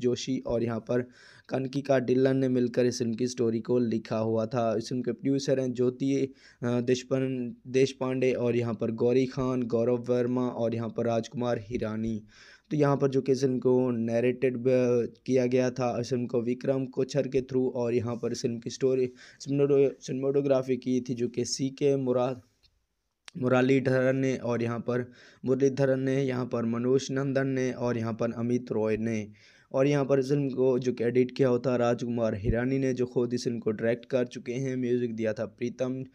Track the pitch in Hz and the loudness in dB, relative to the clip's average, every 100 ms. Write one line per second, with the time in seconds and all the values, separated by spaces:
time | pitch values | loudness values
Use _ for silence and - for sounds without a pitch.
0 | 123 117 - 131 - 117 117 113 113 123 | 0 0 -2 -4 -2 -2 -2 -4 -2 -2
1 | 127 - - - - 131 135 143 135 135 | -2 -10 -20 -20 -8 -6 -4 -4 2 2
2 | 123 127 131 135 131 127 123 120 123 120 | 4 4 4 4 2 2 2 2 0 0
3 | 117 110 123 127 117 113 110 123 117 113 | -2 -2 -4 0 0 0 0 0 2 -2
4 | - 110 110 113 110 123 113 107 117 127 | -2 -2 0 0 0 0 0 0 -2 -4
5 | 123 117 135 139 139 131 127 120 127 123 | -4 -2 0 0 2 0 0 0 0 0
6 | 135 139 135 - - _ 120 123 120 127 | 0 0 -2 -6 -20 _ -2 0 2 0
7 | - 131 131 127 120 113 131 127 131 - | 0 -2 -2 -2 -6 -10 -2 2 2 2
8 | 131 131 131 123 120 120 117 113 113 113 | -4 2 2 2 2 0 0 -2 -4 0
9 | 120 127 131 139 127 127 123 117 117 123 | 2 4 2 0 -2 -2 0 0 2 0
10 | 120 123 123 123 123 117 117 113 113 113 | 0 0 0 0 -2 -2 -2 -2 -4 -4
11 | 117 117 110 - 120 117 104 120 107 110 | -2 -2 -2 -4 -2 -2 -4 -6 -4 -4
12 | 113 110 - - - - _ 151 143 139 | -4 -6 -8 -20 -20 -20 _ 2 4 4
13 | 139 131 127 127 135 127 127 127 127 117 | 2 2 2 2 2 2 2 4 2 0
14 | 113 117 123 123 131 123 123 127 123 123 | 0 2 2 2 0 0 2 2 4 2
15 | 113 - - 127 123 127 127 127 123 113 | 0 -6 0 2 4 4 2 0 -2 -2
16 | 120 123 123 127 117 127 135 135 131 - | -2 -2 0 0 0 -2 -2 -2 -2 -4
17 | 131 143 127 135 127 127 127 127 120 120 | -2 -2 0 -2 0 0 0 0 0 0
18 | 113 117 117 117 123 117 120 - 131 131 | -2 -4 -4 -4 -4 -4 -8 -2 0 2
19 | 127 - - - 139 139 139 139 135 - | -2 -6 -20 -14 -4 0 4 4 4 0
20 | - 131 135 139 139 131 131 127 127 127 | -8 -4 0 0 2 2 2 -2 0 -2
21 | 123 120 120 123 120 - 135 135 147 139 | -2 -4 -4 -4 -4 -4 -4 0 2 2
22 | 127 123 123 120 - _ _ _ _ _ | 2 0 0 -4 -12 _ _ _ _ _
23 | _ _ - 165 127 127 127 135 131 131 | _ _ -18 -6 2 4 4 4 4 2
24 | 127 135 135 127 113 120 117 117 120 123 | 2 2 0 -2 -2 -2 -2 -4 -4 -4
25 | 123 - - _ - 127 139 131 135 131 | -4 -12 -20 _ -2 2 2 2 2 2
26 | 135 131 135 123 127 120 113 117 123 131 | 0 0 0 -2 -4 -2 -2 -2 2 0
27 | - 135 139 135 135 131 127 120 120 117 | 0 -4 -2 0 0 -2 -2 -2 -2 -2
28 | 113 113 117 117 120 123 127 113 110 107 | -4 -2 -4 -2 -2 -2 -2 -2 0 0
29 | 113 110 104 - - _ _ 135 139 147 | -2 -4 -6 -14 -20 _ _ 0 2 2
30 | 135 139 131 147 139 127 131 123 127 - | 2 2 2 0 0 0 2 2 0 -2
31 | 117 123 127 - 135 120 131 123 120 120 | 0 2 2 2 2 2 0 2 2 0
32 | 120 117 113 110 113 113 127 135 131 123 | -2 -2 -2 -2 -2 0 0 0 0 0
33 | 123 131 120 120 127 117 110 107 113 120 | -2 0 -2 -2 -4 -4 -4 -2 -2 -2
34 | - 131 123 127 - 120 135 127 123 123 | -2 -2 -2 -6 -8 -6 -4 -2 0 0
35 | 123 110 110 107 104 - 120 - 131 131 | -2 -2 -2 -2 -6 -6 -6 -4 -4 -4
36 | 131 | -10